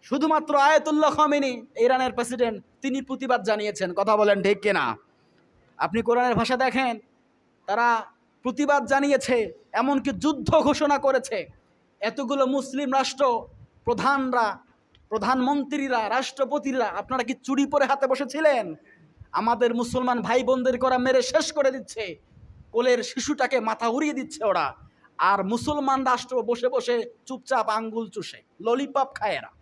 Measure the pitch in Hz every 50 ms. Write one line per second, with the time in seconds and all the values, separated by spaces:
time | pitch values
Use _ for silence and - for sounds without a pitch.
0 | _ - 240 285 285 320 311 302 311 302 294 285 277 294 311 302 302 311 302 302
1 | 302 294 302 302 302 294 294 294 277 269 247 233 220 - _ - 226 247 254 254
2 | 262 254 - 240 240 240 247 226 247 233 214 196 - _ _ _ - 269 247 277
3 | 254 - 262 262 269 247 254 233 196 202 214 208 208 208 202 - 196 180 180 180
4 | 202 208 214 214 214 208 202 196 180 196 208 202 - 208 190 165 139 120 113 -
5 | _ _ _ _ _ _ _ _ _ _ _ _ _ _ _ - - 165 165 226
6 | 226 233 233 240 247 247 233 202 233 - 262 247 262 262 - 254 262 247 226 -
7 | - _ _ _ _ _ _ _ _ _ _ _ _ - 196 226 240 240 233 226
8 | 208 - _ _ _ _ _ _ _ 247 226 - 294 277 294 285 - - 269 269
9 | 277 285 285 262 269 - 262 240 220 185 - - _ _ - 208 233 269 285 269
10 | - 277 240 180 170 302 311 262 220 - - 320 262 277 285 - 302 294 294 277
11 | - 269 269 262 262 - 226 196 156 - - _ _ _ _ _ _ _ _ _
12 | 196 220 226 240 277 226 285 277 262 254 269 277 247 254 240 262 294 262 262 269
13 | 262 262 - - 285 262 240 - - - - - - _ _ _ _ - 240 -
14 | 175 262 285 277 262 254 247 247 226 208 190 - _ _ _ _ _ _ _ _
15 | _ _ 214 220 202 214 262 262 247 262 285 285 269 277 294 294 277 269 254 233
16 | 220 202 220 254 269 - - - 277 233 269 294 294 277 254 262 233 202 170 190
17 | 208 - 262 262 262 233 262 - _ - 269 277 277 277 294 294 277 233 277 277
18 | 269 254 262 262 285 240 - 294 320 302 277 240 214 175 160 - _ _ - _
19 | _ _ _ _ - _ - 165 208 226 240 214 247 233 233 240 240 240 - 262
20 | 247 247 247 240 202 175 233 254 262 240 262 254 247 262 247 240 247 254 254 254
21 | 247 262 254 262 247 - - 311 311 - - 311 277 269 262 262 208 - - 220
22 | 220 185 160 - _ _ _ - - - - - - _ - 226 247 254 247 240
23 | 220 - - 262 233 - 294 - 262 247 277 254 220 220 220 - 233 233 226 269
24 | 311 294 285 262 254 - - - 220 214 185 175 151 135 - - - - _ _
25 | _ _ _ - 156 185 202 196 190 190 226 233 240 294 302 294 277 269 269 269
26 | 262 254 254 240 - - 254 254 226 214 240 233 240 254 254 254 - 247 240 233
27 | 233 240 - _ _ - 262 254 - - 262 240 214 214 214 220 226 220 214 226
28 | 226 202 - 214 170 - - 113 _ _ _ _ 185 220 233 262 285 277 277 285
29 | 269 269 - - 208 214 180 135 110 - _ _